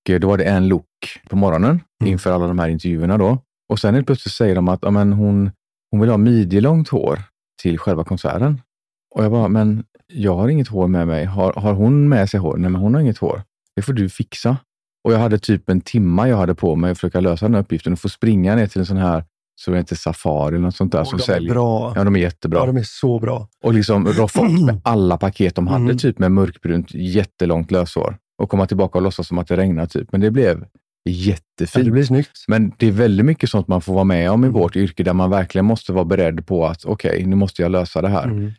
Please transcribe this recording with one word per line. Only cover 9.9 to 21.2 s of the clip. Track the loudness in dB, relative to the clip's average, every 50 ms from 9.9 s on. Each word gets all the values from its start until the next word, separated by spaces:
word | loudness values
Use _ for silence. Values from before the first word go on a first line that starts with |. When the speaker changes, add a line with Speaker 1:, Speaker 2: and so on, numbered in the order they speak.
| _ _ _ _ -8
Speaker 1:
jag | -4 -2 0 0
har | 2 0 0
inget | 2 0 0 -2
hår | -2 -2 0 0
med | 0 0 0 0
mig. | -2 -2 -4
Har, | -4 -2 0 0 0 0
har | 0 -2 -2 0
hon | 2 2 2 4 4 4 4
med | 4 2 2 0
sig | -2 -2
hår? | -2 -2 -2 -2
Nej, | -2 -2
men | 0 0
hon | 0 0 2
har | 2
inget | 2 0 0 -2
hår. | -4 -4 -4 -6 -8 -14 _ _ _ _ _
Det | -6
får | -6 -4 -2
du | -2 -2 -4
fixa. | -4 -6 -8 -8 -8 -4 -2 -2 -2 -2 -4 _ _ _ _ _ _ _ _
Och | 0 2
jag | 2
hade | 2 2 0 0
typ | 0 0 0 0 0 0
en | -2 -2
timma | -2 -2 0 0 2 2 2 2 2 2
jag | 2 2
hade | 2 0 0
på | 0 0 0 0
mig | 0 0 -2
att | -2 -2
försöka | -4 -4 -2 0
lösa | 0 0 0 0 0
den | 0 0
här | 0
uppgiften | 0 -2 -4 -4 -4 -4 -4
och | -4
få | -4 -8
springa | -6 -2 0 0 2 2 2 2 2
ner | 0 0 -2
till | -2 -4
en | -4
sån | -2 -2 -2
här, | 0 0 0 -2 -4 -8 _ _ _ _ _ _
så | -6 -4
det | -2 -2
heter | -2 -4 -6
Safari | -6 -6 -6 -6 -4 -4 -2 -2 0 -2 -2 -2
eller | -2 -2
något | -2 -2
sånt | -2 -2 -2
där, | 0 -2
Speaker 2:
Åh, | -2
Speaker 1:
som | -2 -4
Speaker 2:
de | -4